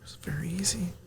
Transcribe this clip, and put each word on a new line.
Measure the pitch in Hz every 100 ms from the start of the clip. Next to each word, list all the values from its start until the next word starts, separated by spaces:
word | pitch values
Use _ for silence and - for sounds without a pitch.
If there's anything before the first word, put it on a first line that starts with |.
It's | -
very | - - 147 160
easy. | 175 196 226 180 175